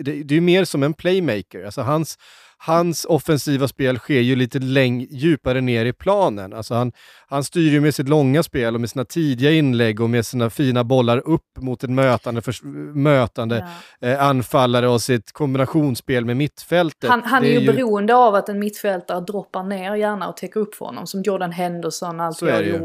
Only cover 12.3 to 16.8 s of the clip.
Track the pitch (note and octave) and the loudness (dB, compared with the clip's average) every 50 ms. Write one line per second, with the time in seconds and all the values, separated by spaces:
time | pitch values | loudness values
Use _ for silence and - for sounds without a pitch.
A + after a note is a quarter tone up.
12.3 | A#2 A#2 - C3+ A2+ - - C#3 C#3+ D3 D3+ D3+ D3 C#3+ C#3 D3+ C#3+ C3 - - | -6 -6 -6 -6 -8 -8 -10 -14 -14 -14 -14 -8 -2 0 2 4 4 4 2 0
13.3 | - B2+ A2+ A2+ A#2 A2+ G#2 - F3 F3 - - - _ B2 B2 C3 C#3 C#3 C#3 | -2 -4 -4 -4 -4 -4 -4 -8 -12 -18 -20 -20 -14 _ -2 -2 0 2 2 2
14.3 | C3+ B2+ A2+ - - C#3 B2+ A#2+ B2 A#2+ B2 B2 A#2+ A#2 - - B2 A2+ - - | 2 0 0 0 2 2 2 4 2 2 2 2 2 2 2 0 0 -2 -2 -6
15.3 | - - D3+ C3+ C3 C3 C3 - - D#3+ D3 C#3 A#2 - - - C3 B2 A#2 A#2+ | -8 -4 -4 -2 0 0 0 0 2 0 0 0 -2 -4 -4 -2 -2 -2 0 -2
16.3 | A#2+ C3 D3+ C3+ - - - - E3 F3 | -2 -2 -2 -4 -6 -10 -6 -2 0 0